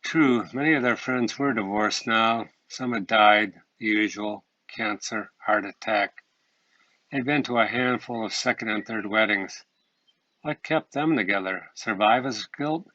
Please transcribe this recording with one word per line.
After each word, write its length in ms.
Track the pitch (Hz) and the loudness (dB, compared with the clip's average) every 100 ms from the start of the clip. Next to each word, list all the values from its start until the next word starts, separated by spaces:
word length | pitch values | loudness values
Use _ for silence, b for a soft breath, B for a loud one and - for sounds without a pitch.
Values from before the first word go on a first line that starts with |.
True, 420 | - 160 143 120 98 | -2 4 4 4 -2
many 200 | 123 151 | -2 0
of 100 | 151 | 2
their 120 | 123 113 | 2 0
friends 420 | - 127 117 - | -2 -2 -2 -2
were 140 | 139 | -2
divorced 520 | 113 98 104 104 - | -2 -2 0 0 -2
now. 440 | - 113 113 117 110 _ _ | 0 2 2 0 -4 _ _
Some 260 | - 127 | -8 -4
had 140 | 117 95 | -4 0
died, 540 | 113 107 107 104 - _ _ | 6 8 8 4 -6 _ _
the 60 | |
usual, 600 | 110 107 107 98 107 104 _ _ _ | -2 0 0 -2 -8 -8 _ _ _
cancer, 640 | - 110 101 - 110 101 _ | -8 -6 -6 -6 -8 -10 _
heart 280 | - 107 | 0 0
attack. 580 | 98 - - 107 101 - _ _ _ _ _ _ _ _ _ | 0 -10 -2 0 0 -6 _ _ _ _ _ _ _ _ _
They'd 140 | 139 | -6
been 180 | 123 147 | -2 -2
to 160 | 127 120 | 0 0
a 80 | 104 | 2
handful 580 | 120 127 123 - 117 | 0 0 -2 -4 -8
of 80 | 110 | -6
second 360 | - 127 117 113 | -4 -2 -2 -2
and 160 | 107 | -4
third 200 | 101 110 | -4 -8
weddings. 580 | 101 107 107 101 95 - _ _ _ _ _ _ _ _ | -2 2 2 0 -4 -12 _ _ _ _ _ _ _ _
What 220 | - 151 | -8 -8
kept 280 | - 156 - | -2 -4 -2
them 240 | 139 151 | -2 0
together? 540 | 147 95 98 95 92 - | 2 2 0 -2 -6 -10
Survivor's 680 | - - 98 107 120 131 113 - | -12 -6 2 4 4 2 -6 -10
guilt? 400 | - 147 160 - | -8 -4 -4 -8